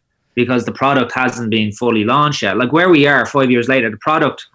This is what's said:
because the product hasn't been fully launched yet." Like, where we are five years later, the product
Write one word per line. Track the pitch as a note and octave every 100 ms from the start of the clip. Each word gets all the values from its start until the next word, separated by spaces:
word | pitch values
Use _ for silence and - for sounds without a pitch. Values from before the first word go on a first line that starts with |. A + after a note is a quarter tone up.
| _ _ _
because | B2 A#2+ B2 A2+
the |
product | A2+ C3+ C3+ B2
hasn't | B2+ B2 A#2+ A2+
been | A2+ G#2+
fully | G2+ A#2+ A2
launched | G#2 C#3 D3 C#3
yet." | G2+ G2
Like, | B2
where | D3+ F#3
we | D#3 C#3+
are | C3+
five | A2 C#3 C3
years | A#2+ A#2
later, | C3 A2+
the | A2
product | D#3 D#3 D3 - -